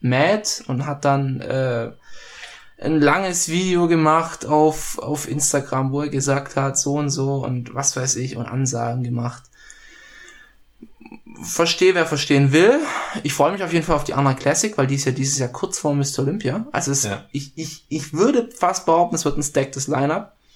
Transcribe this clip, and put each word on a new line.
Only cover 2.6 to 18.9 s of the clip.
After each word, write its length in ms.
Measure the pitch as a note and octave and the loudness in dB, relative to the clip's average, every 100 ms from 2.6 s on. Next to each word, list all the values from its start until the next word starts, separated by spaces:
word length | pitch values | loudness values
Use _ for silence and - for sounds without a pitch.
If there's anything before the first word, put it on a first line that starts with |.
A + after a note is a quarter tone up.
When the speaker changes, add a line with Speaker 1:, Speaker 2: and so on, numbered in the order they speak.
| - - | -20 -6
Speaker 1:
ein 200 | - D#3 | 0 4
langes 480 | D3 E3+ F#3+ E3+ - | 4 4 0 -2 -2
Video 380 | E3+ F#3 F3 E3+ | 0 2 2 2
gemacht 580 | E3 D#3 D#3+ E3 - - | 4 4 4 0 -6 0
auf, 520 | D3+ D#3 D#3 - - | 4 4 2 -6 -8
auf 300 | - D3 - | -6 -6 -4
Instagram, 600 | C#3+ - D#3+ - C3+ C3+ | -2 0 0 -2 -2 -2
wo 80 | C#3 | -2
er 60 | D3 | -2
gesagt 480 | C#3+ C3+ C3+ C3+ - | -2 0 -2 -2 -2
hat, 200 | C#3 C3 | -2 -2
so 180 | C#3+ | -2
und 160 | C#3+ D3 | -2 -2
so 240 | D3 C3+ C#3 | -2 -2 -2
und 280 | B2+ B2 A#2 | -2 -6 -6
was 220 | A#2 C3+ | -4 -4
weiß 220 | C3+ C3 A#2 | -2 -4 -4
ich 200 | C3 A#2+ | -4 -6
und 100 | A#2+ | -6
Ansagen 580 | B2+ C3 A#2+ A#2 B2 | -2 -2 -2 -4 -4
gemacht. 400 | A#2+ A#2+ A#2+ - - _ - - - - - - - - - _ _ _ - - - - - - | -4 -4 -4 -8 -18 _ -20 -20 -20 -20 -20 -20 -20 -20 -20 _ _ _ -20 -20 -20 -20 -20 -14
Verstehe, 500 | E3+ - E3+ - F#3 | -6 0 0 4 4
wer 120 | F3+ E3 | 4 2
verstehen 460 | C#3+ - C#3 C#3 | 0 4 6 6
will. 260 | D3+ G3 C#4+ D4+ - - A3 | 8 8 6 0 -6 -6 -6
Ich 100 | D3 | -4
freue 180 | - C#3+ | 2 2
mich 100 | G3 | 2
auf 100 | F3 | 0
jeden 120 | E3+ | 0
Fall 120 | D#3+ D3+ | 2 0
auf 80 | |
die 100 | - | 0
Anna 200 | - C#3 | 0 2
Classic, 420 | C3 C#3+ D#3+ G#3+ - | 2 0 0 0 0
weil 80 | C3 | 0
die 80 | |
ist 100 | C#3 C3+ | 0 0
ja 60 | |
dieses 260 | C3 C3+ C3 | 0 -2 -2
Jahr 100 | B2 | -4
kurz 300 | - F#3+ - | -4 -6 -2
vor 160 | D3+ | 0
Mister 280 | C#3+ C#3 - | 0 0 0
Olympia. 440 | C#3 G#3 C#3 F#3+ A#2+ | -2 -2 -2 -4 -4
Also 200 | - C3+ | -4 -2
es, 120 | C#3 | -2
Speaker 2:
Ja. 200 | G#2 G2 - | -2 -6 -8
Speaker 1:
ich, 200 | C3+ - - | -10 -10 -12
ich, 280 | D#3 - _ | -12 -14 _
ich 240 | D#3 - | -8 -4
würde 360 | D3 A3+ C4+ A#3 - | 2 4 4 -2 0
fast 300 | F3+ - | 0 0
behaupten, 280 | - | 2